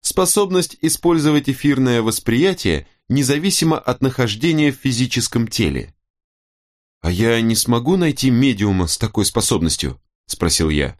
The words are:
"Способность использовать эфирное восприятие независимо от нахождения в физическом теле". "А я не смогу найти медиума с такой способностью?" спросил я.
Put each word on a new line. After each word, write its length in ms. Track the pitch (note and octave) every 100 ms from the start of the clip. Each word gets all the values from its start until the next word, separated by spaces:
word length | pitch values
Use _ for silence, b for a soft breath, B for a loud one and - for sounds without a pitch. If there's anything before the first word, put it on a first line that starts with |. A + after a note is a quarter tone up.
"Способность 760 | - - F#3 - G3+ F3+ E3+ -
использовать 680 | D#3+ D#3 E3+ E3+ D3+ D3 C#3
эфирное 520 | C3 C#3+ C3+ C3 A#2+
восприятие 840 | A2+ A2 - A#2 F3+ F3+ G2 D2+ b b _
независимо 680 | C3+ C3 C#3+ F#3 - E3 D#3+
от 240 | - B2
нахождения 680 | C3+ B2+ A#2+ G#2+ D#3 D#3 D3
в 40 | C#3
физическом 760 | C3+ A#2 B2 - A#2 A#2+ A#2
теле". 440 | - F#2 B1+ A1 _ _ _ _ _ _ _ _ _ _ _
"А 80 | D#2+
я 300 | F2+ A2+ A#2
не 140 | A2+ A2+
смогу 420 | - A#2 A#2+ F#3
найти 340 | E3+ - C3+
медиума 560 | A#2+ C3+ G#2+ G#2 F#2+ E2+
с 100 | -
такой 280 | A2 - G2
способностью?" 760 | - - G#2+ D#2+ - C#2+ C2 _ _ _
спросил 440 | - E2+ - D#2+
я. 280 | D2 C2+ -